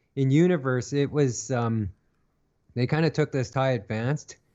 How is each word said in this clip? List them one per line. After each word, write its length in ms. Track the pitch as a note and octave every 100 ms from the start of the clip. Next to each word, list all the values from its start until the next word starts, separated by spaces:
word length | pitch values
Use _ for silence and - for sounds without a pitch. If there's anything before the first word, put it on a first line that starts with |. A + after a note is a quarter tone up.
| _ C3+
in 160 | C3+
universe. 600 | C#3+ F3+ F3 C3 B2+ A#2
It 180 | C#3+ C#3
was, 400 | D3 C#3 A#2 -
um, 360 | B2 A#2 A2+ G2 - _ _ _ _ _ _ _
they 120 | A#2+ B2
kind 180 | D#3 D#3+
of 60 |
took 180 | - D3
this 180 | C#3 A#2+
tie 220 | C3+ C3+
Advanced, 640 | A#2+ F#2 A2 A#2+ D3+ - - _